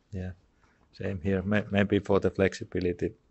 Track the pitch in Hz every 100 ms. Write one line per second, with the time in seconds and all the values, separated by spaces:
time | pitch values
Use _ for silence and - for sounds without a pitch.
0 | _ 92 92 - _ _ _ _ _ -
1 | 98 95 98 95 95 104 101 98 101 101
2 | - 98 92 - 95 - - 90 90 87
3 | 90 - _